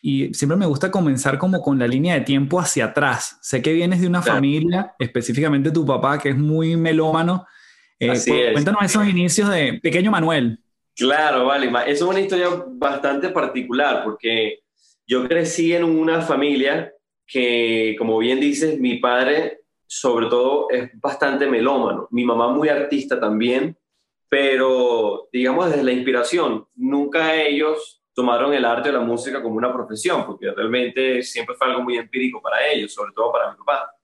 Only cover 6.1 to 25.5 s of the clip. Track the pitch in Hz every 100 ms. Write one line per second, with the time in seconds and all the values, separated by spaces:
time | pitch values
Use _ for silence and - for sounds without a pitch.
6.1 | 143 139 135 151 160 160 165 160 160 156
7.1 | 156 170 185 - - - - _ _ 123
8.1 | 123 123 123 120 127 147 214 196 220 202
9.1 | 180 175 - 208 180 139 117 170 165 202
10.1 | 196 160 156 120 110 _ _ _ - 127
11.1 | 147 156 131 127 139 127 120 - 143 175
12.1 | 190 196 185 180 180 131 127 139 139 143
13.1 | 139 175 160 143 127 123 123 143 - 110
14.1 | 107 117 113 107 - _ _ _ _ -
15.1 | 127 127 170 165 175 165 175 170 160 160
16.1 | 165 160 135 147 139 135 160 165 - _
17.1 | _ _ 131 123 120 117 113 110 110 113
18.1 | 110 117 131 143 139 160 147 127 113 123
19.1 | 123 131 151 - - _ _ _ - 135
20.1 | 117 113 120 127 143 - 127 123 113 139
21.1 | - 143 135 139 120 123 139 110 - -
22.1 | 120 120 117 120 135 151 143 - 139 131
23.1 | 123 107 107 120 127 165 - _ _ _
24.1 | _ _ 139 139 131 131 127 123 117 107
25.1 | 95 - 127 127